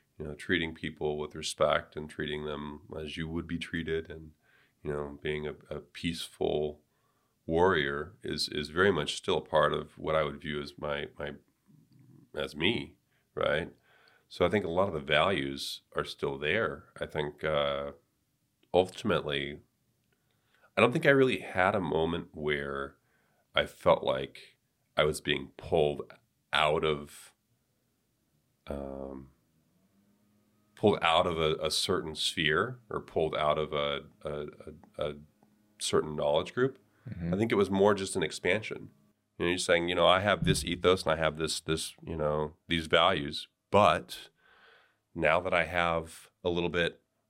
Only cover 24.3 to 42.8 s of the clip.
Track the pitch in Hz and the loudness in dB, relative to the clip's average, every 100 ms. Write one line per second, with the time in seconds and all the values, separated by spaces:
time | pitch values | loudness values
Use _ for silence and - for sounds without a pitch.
24.3 | - - _ _ _ _ - 76 76 73 | -12 -20 _ _ _ _ 0 2 0 -2
25.3 | 69 67 - - 85 73 69 - - _ | -2 -4 -14 -2 2 2 0 -8 -18 _
26.3 | _ _ 76 76 80 78 73 73 - - | _ _ 2 2 2 0 -2 -6 -18 -20
27.3 | _ _ _ _ _ _ _ _ _ _ | _ _ _ _ _ _ _ _ _ _
28.3 | _ _ _ - 71 67 67 67 67 67 | _ _ _ -10 -10 -10 -10 -12 -14 -18
29.3 | _ _ _ _ _ _ _ _ _ _ | _ _ _ _ _ _ _ _ _ _
30.3 | _ _ _ _ - 104 - 82 82 90 | _ _ _ _ 2 4 4 4 4 4
31.3 | 82 78 78 78 - - 92 80 76 - | 2 0 0 -2 -2 0 -2 -4 -6 -4
32.3 | - 76 80 117 127 - - - 85 78 | 0 2 2 0 -6 -10 -10 -6 -2 -2
33.3 | 73 76 76 73 76 71 69 76 _ 78 | 0 0 0 -2 -2 -2 -4 -8 _ -10
34.3 | 73 76 - 78 76 - - 73 73 76 | -8 -10 -14 -18 -20 -16 -8 -8 -8 -16
35.3 | _ _ _ _ - - 87 78 76 73 | _ _ _ _ -10 0 0 0 -2 0
36.3 | 76 87 123 131 - _ _ - 87 85 | 0 0 0 0 -2 _ _ -16 -8 -2
37.3 | 98 117 107 95 98 104 98 95 92 78 | 0 2 2 4 6 6 4 0 -2 -2
38.3 | - 90 104 110 - - - _ _ _ | -2 0 0 -2 -10 -14 -20 _ _ _
39.3 | - 87 90 - 85 87 87 85 92 104 | -4 -2 0 2 2 2 4 6 6 4
40.3 | 92 85 98 - 90 90 92 80 80 78 | 2 2 0 -2 2 4 4 2 0 0
41.3 | 78 76 - - 80 - - 82 82 76 | 0 -4 -4 -4 -4 -6 -12 -8 -4 -2
42.3 | 76 76 - - 85 | -2 -4 -8 -4 -4